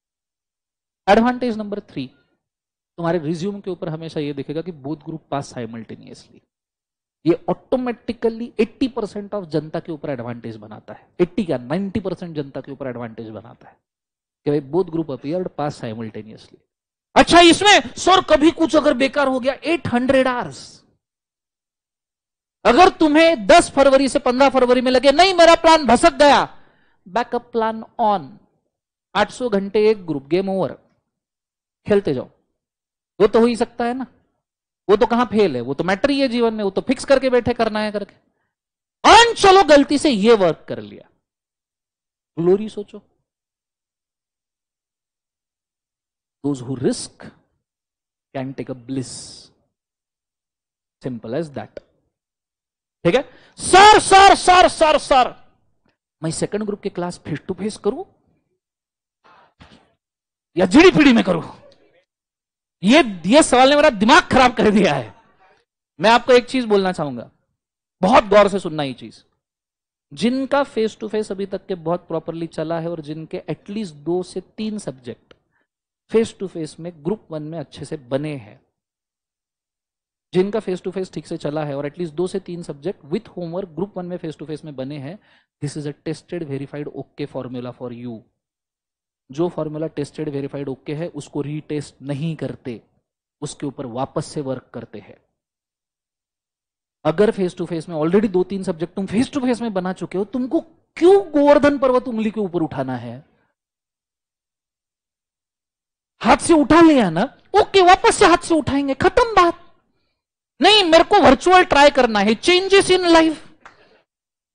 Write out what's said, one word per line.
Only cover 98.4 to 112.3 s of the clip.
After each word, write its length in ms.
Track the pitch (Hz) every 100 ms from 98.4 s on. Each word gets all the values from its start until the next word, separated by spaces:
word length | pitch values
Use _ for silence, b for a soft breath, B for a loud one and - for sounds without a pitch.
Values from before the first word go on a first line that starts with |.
| 185
तीन 180 | 196
subject 320 | 190 160 175 -
तुम 100 | 196
फेस 240 | 208 269
टू 60 | 285
फेस 220 | 254 214
में 120 | 233
बना 200 | 190 185
चुके 240 | 185 175 185
हो, 80 | 208
तुमको 360 | 254 254 320 - _ _ -
क्यों 220 | 339 392 381
गोवर्धन 460 | 294 285 294 285 285
पर्वत 280 | 262 254 254
उंगली 240 | 220 220
के 80 | 220
ऊपर 200 | 196 170
उठाना 340 | 151 143 131 123
है? 260 | 120 123 _ _ _ _ _ _ _ _ _ _ _ _ _ _ _ _ _ _ _ _ _ _ _ _ _ _ _ _ _ _
हाथ 160 | 214 285
से 160 | -
उठा 260 | 320 254 320
लिया 280 | 320 277 185
ना, 120 | 160 262 _ _ 392
ओके, 260 | - 392
वापस 340 | 359 381 453 -
से 100 | 359
हाथ 180 | 349 -
से 80 | 320
उठाएंगे, 380 | 233 277 277 269
खत्म 280 | 370 - 480 392
बात। 240 | 339 - - _ _ _ _ _ _ _ _ -
नहीं, 220 | 339 427
मेरे 200 | 339 330
को 160 | 330 415
virtual 420 | 269 269 359 370 359
try 240 | 285 294
करना 280 | 277 240 208
है, 160 | 202